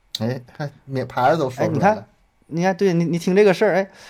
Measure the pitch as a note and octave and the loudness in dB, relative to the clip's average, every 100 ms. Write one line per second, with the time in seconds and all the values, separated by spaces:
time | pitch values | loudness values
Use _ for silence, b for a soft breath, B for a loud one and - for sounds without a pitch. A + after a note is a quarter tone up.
0 | _ - A2+ C3 - - C#3+ - - C3 | _ -8 -6 -6 -10 -12 -12 -12 -10 -8
1 | B2 C3 B2+ E3 C3 B2 D#3+ D3+ F#3+ G#3+ | -6 0 0 2 -2 -2 -4 0 0 0
2 | G3+ _ _ _ - E3 F#3 F3+ G3 E3+ | -4 _ _ _ -10 -4 -2 0 0 2
3 | E3+ E3+ F#3 F#3 G#3 F3 G#3+ E3+ G3 B | 0 -2 0 4 4 4 2 2 -2 B
4 | B | B